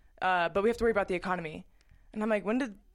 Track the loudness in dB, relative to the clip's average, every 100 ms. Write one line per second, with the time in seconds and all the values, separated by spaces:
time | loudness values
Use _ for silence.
0 | -20 -4 0 2 2 2 2 2 2 2
1 | 0 -2 -2 -4 -4 -12 -16 _ _ -20
2 | -12 -4 0 0 0 -2 -2 -8 -8